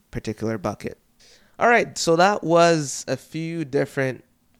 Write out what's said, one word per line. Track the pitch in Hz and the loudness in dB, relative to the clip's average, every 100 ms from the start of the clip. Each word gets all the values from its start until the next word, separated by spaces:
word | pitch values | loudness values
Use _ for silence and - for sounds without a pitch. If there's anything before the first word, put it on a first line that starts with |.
| _ | _
particular | 120 113 104 107 110 | -10 -8 -6 -6 -6
bucket. | 104 98 - - _ _ _ _ _ - | -6 -8 -12 -14 _ _ _ _ _ 0
All | 208 | 2
right, | 233 139 - | 2 0 -4
so | - 165 | 2 4
that | 190 208 | 4 2
was | 156 170 170 165 139 - - | 2 4 6 4 -2 -8 -8
a | 127 | -8
few | - 160 165 165 143 | -8 -10 -8 -8 -4
different | 143 139 - 131 117 _ _ _ | -2 -2 -2 -4 -6 _ _ _